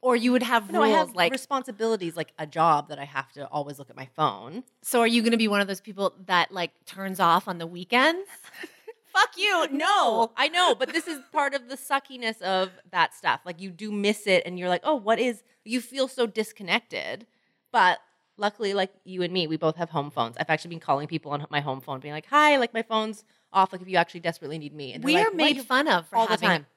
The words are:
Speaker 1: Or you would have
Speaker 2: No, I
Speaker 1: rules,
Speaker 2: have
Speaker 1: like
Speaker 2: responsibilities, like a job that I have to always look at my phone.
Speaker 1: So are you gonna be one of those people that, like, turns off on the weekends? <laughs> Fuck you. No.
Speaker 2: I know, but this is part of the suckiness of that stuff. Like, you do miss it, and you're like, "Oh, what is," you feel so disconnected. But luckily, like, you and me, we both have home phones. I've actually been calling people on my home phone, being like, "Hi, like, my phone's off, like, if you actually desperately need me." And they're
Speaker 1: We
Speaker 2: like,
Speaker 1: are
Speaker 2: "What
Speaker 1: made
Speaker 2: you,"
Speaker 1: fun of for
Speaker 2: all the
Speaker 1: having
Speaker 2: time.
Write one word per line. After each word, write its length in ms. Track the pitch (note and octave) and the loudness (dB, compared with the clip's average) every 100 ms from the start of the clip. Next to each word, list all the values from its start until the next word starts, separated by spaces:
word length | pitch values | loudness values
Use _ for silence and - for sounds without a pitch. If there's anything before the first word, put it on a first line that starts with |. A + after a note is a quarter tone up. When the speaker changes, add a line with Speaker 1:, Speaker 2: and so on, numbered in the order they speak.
Speaker 1:
Or 140 | B3+ | 2
you 160 | A#3+ A#3 | 2 4
would 140 | B3 | 2
have 260 | A#3 A#3+ G3+ | 2 0 0
Speaker 2:
No, 100 | F4 | 2
I 80 | C#4+ | 4
Speaker 1:
rules, 180 | D#4 C#4+ | 4 2
Speaker 2:
have 80 | A#3 | 2
Speaker 1:
like 160 | E3+ | 0
Speaker 2:
responsibilities, 840 | C4 - C4+ B3+ G3+ A3+ A3 F3 E3 | 0 -4 -6 -6 -4 -2 0 -2 -6
like 160 | D#3 _ | -8 _
a 80 | D#3 | -10
job 440 | D#3+ E3 D3 D3 | 2 4 4 2
that 100 | C#3+ | -10
I 40 | |
have 280 | C#3 C#3 C3+ | -8 -8 -8
to 140 | - C#3 | -10 -8
always 320 | D3 C#3+ C#3+ | -6 -6 -10
look 100 | C#3 | -16
at 60 | B2+ | -16
my 120 | C3 | -16
phone. 480 | - D3+ G2+ A#2 F3+ - _ | 0 0 0 -10 -14 -16 _
Speaker 1:
So 200 | - B3+ | -2 2
are 80 | A#3 | 4
you 140 | A#3 | 4
gonna 140 | A3+ A#3 | 2 2
be 120 | A3 | 2
one 120 | G3+ | 2
of 60 | G3 | 0
those 140 | F#3+ | -4
people 340 | - F#3+ G3 _ F#3 | -10 -4 -4 _ 0
that, 260 | F3+ E3+ | 2 2
like, 180 | F#3+ E3+ _ - | -2 -6 _ -20
turns 320 | F3 F#3+ F#3+ | -12 -10 0
off 300 | F3 E3+ G3+ | 4 4 2
on 100 | F3 | -8
the 80 | E3 | -8
weekends? 640 | F3 F3+ A#3+ C#4 E4+ G4 - - - F4 | -12 -2 2 2 2 -6 -16 -20 -18 -20
<laughs> 420 | _ - - _ | _ -20 -20 _
Fuck 180 | - A4 - | 0 0 2
you. 300 | G#4 F4+ D#4 | 0 2 0
No. 580 | C#4 E4 G4+ C4+ A3 A3+ - | 0 0 2 2 2 0 0
Speaker 2:
I 100 | C#4+ | -2
know, 260 | E4+ F4+ B3+ | 2 2 2
but 160 | B3+ | -2
this 160 | E4 E4 | -4 -6
is 100 | D4+ B3+ | -12 -6
part 200 | - C#4 | -2 -2
of 160 | C#4 A#3+ | -2 -8
the 60 | |
suckiness 680 | C4 - C4+ - C4 A#3 A3 | -16 -4 -4 -4 -8 -6 -4
of 280 | F#3 F#3+ F#3 F3+ _ | -2 0 -2 -6 _
that 200 | F3+ E3 | 0 0
stuff. 280 | - E3+ A#2+ | 0 -2 -2
Like, 160 | - E3+ | -4 -12
you 100 | F#3+ | -12
do 200 | F3 G#3+ | -12 -8
miss 380 | G#3 G3+ G#3+ - | -2 0 0 2
it, 160 | F#3 - | 2 2
and 100 | F3+ | -6
you're 120 | F3+ | -2
like, 140 | F3+ | 0
"Oh, 100 | - | 0
what 240 | D4+ A3 A3+ | -2 2 2
is," 240 | B3+ A3 _ _ | 2 -2 _ _
you 160 | - B3 | -6 -6
feel 260 | A3+ - C4 | -6 -4 -4
so 220 | C4 A#3 G#3 G#3+ - | 0 -2 0 -6 -6
disconnected. 640 | F#3+ G3+ _ - D2 B2+ A#3 _ _ _ _ | -2 -2 _ -8 -8 -10 -14 _ _ _ _
But 260 | A#3+ F#3 E3+ _ _ _ _ | 4 4 4 _ _ _ _
luckily, 380 | G3+ - G#3 | -4 -2 -2
like, 180 | G3+ F#3+ _ | 0 -2 _
you 180 | - F#3 | -14 -4
and 100 | F3 | -2
me, 160 | F#3 D#3+ | -2 -2
we 80 | D#3+ | 0
both 180 | D#3+ D#3+ | 0 0
have 140 | F3 | -4
home 200 | D#3+ C#3+ | -4 -4
phones. 260 | C#3 A#2 A#2+ | -2 -4 -4
I've 120 | B2+ | -2
actually 200 | D#3 F3 | -2 -2
been 100 | E3+ | -14
calling 280 | - C#3 D3 | -2 -2 0
people 240 | D#3+ D3+ | -8 -6
on 120 | C#3+ D3 | -8 -4
my 100 | D3 | -4
home 200 | C#3+ C3+ | -4 -8
phone, 180 | C3+ C3+ | -8 -12
being 140 | D3+ | -10
like, 120 | D3+ - | -12 -2
"Hi, 300 | C#4+ D4+ C#4+ | 4 4 4
like, 140 | A#3 | 2
my 80 | A3+ | -4
phone's 420 | A3+ A3 A3 G#3+ _ _ _ | -4 -2 -4 -8 _ _ _
off, 200 | F#3+ F#3+ | 0 2
like, 100 | F#3 | 0
if 60 | F#3 | -2
you 80 | F#3 | 0
actually 240 | E3+ F3 | 0 -2
desperately 380 | E3+ E3 D3 D#3+ | -6 -6 -8 -10
need 160 | D3 | -10
me." 180 | D3 C#3 | -12 -12
And 100 | - | -8
they're 40 | A#3+ | 0
Speaker 1:
We 80 | |
Speaker 2:
like, 80 | E4 A4 | 2 2
Speaker 1:
are 40 | |
Speaker 2:
"What 60 | F#4+ | 2
Speaker 1:
made 200 | D4+ C#4 | 0 0
Speaker 2:
you," 60 | |
Speaker 1:
fun 240 | A#3 B3+ D#4 | 0 0 2
of 180 | F#3+ E3 | 0 0
for 80 | A3+ | 0
Speaker 2:
all 100 | A3+ | 2
the 60 | |
Speaker 1:
having 160 | F3+ G#3 | 2 2
Speaker 2:
time. 180 | E3+ C#3+ | 0 -2